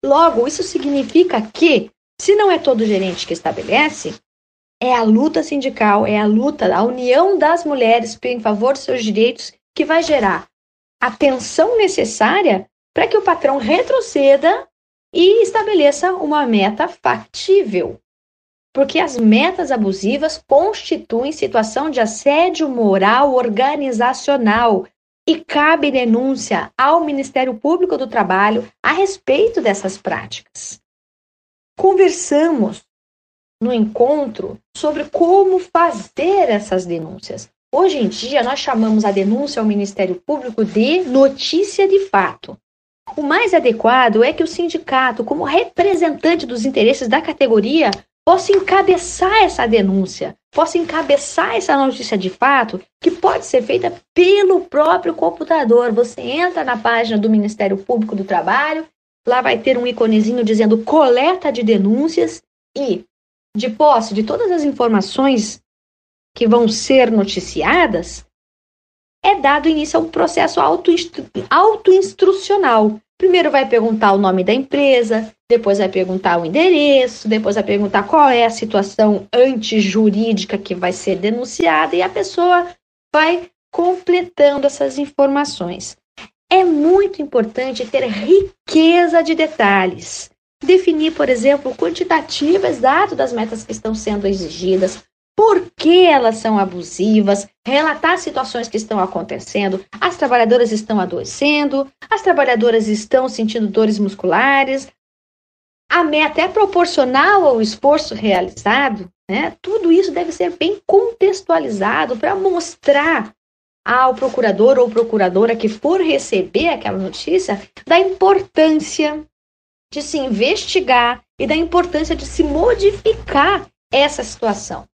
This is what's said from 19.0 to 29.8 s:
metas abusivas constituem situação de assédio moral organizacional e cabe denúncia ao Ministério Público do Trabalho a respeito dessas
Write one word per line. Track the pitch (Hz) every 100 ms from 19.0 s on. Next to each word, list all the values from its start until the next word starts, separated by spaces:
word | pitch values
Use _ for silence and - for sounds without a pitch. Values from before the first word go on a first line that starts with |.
| 339 247
metas | 220 220 320 370 294
abusivas | 254 196 190 196 277 311 - _
constituem | 277 381 415 - 208 - 226 269
situação | 311 196 226 214 - 311
de | 254
assédio | 220 - 277 294 359 339 311
moral | 247 214 190 190 240 285
organizacional | 254 240 208 262 302 269 226 240 247 - 277 226 220 240 196 190 _ _ _ -
e | 320
cabe | - 294 302 330 285
denúncia | 262 247 226 262 254 - 190 - -
ao | 269 330
Ministério | 311 277 269 269 262
Público | 220 285 359 359 285
do | 254
Trabalho | 240 190 190 208 220 - _
a | -
respeito | 320 381 - - 277 440 370
dessas | 233 196